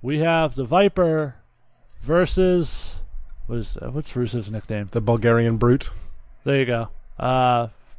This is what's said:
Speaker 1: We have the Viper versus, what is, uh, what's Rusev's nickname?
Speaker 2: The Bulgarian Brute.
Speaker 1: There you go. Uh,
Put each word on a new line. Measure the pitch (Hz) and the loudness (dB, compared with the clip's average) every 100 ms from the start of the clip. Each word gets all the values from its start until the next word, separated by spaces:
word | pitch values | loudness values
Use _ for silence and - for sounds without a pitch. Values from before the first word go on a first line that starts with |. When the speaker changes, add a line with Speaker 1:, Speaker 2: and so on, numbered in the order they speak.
Speaker 1:
We | 120 151 | -4 0
have | 160 165 156 131 | 2 2 0 -2
the | 120 | 0
Viper | 165 202 - 170 156 147 - _ _ - _ - - | 4 4 4 2 2 -2 -8 _ _ -20 _ -20 -12
versus, | - 170 180 - 185 180 160 - - - - - - - - | 0 2 2 2 4 2 0 -4 -6 -6 -8 -8 -10 -8 -6
what | 117 | -6
is, | 104 - | -4 -6
uh, | - | -6
what's | 135 - | -8 -6
Rusev's | 127 120 117 98 | -4 -2 -4 -6
nickname? | 107 - 107 104 | -10 -6 -6 -4
Speaker 2:
The | - | -2
Bulgarian | 104 117 117 117 117 113 | 0 2 4 4 4 4
Brute. | 120 135 - - - - - - | 4 4 0 -8 -10 -12 -16 -8
Speaker 1:
There | 139 139 | 0 2
you | 127 | 2
go. | 117 113 - - - | 0 -4 -10 -14 -4
Uh, | 123 131 127 120 117 - - | 0 2 4 2 0 -8 -20